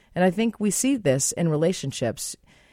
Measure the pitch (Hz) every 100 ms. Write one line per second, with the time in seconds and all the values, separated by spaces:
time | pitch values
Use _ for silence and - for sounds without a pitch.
0 | _ 170 185 180 226 - 208 - 262 269
1 | 160 131 - - 165 151 165 185 139 -
2 | 117 - - - _ _ _